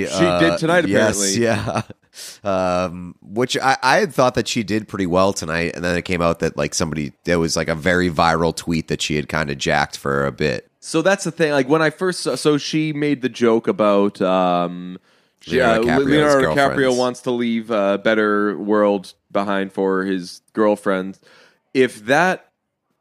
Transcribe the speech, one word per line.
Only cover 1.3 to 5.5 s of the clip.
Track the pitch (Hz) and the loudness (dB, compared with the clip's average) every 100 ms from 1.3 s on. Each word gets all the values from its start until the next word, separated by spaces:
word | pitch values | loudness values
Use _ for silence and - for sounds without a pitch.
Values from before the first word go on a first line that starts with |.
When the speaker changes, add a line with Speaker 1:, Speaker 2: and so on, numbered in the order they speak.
| 98 | 0
Speaker 1:
apparently. | |
Speaker 2:
<laughs> | |
yeah. | 113 113 107 87 - - _ - - - | 0 0 -2 -6 -8 -14 _ -20 -20 -10
Um, | 101 95 92 90 92 87 87 - | -4 0 0 0 -2 -6 -14 -16
which | - 104 131 - | -8 -4 -2 0
I, | 135 135 | 0 0
I | 127 139 | 2 2
had | 147 | 2
thought | 139 127 123 | 2 2 2
that | 110 | -2
she | 123 | -2
did | 95 107 104 | -2 -2 -4
pretty | 101 92 | -4 0
well | 90 98 | 2 2
tonight, | 98 82 | 0 -4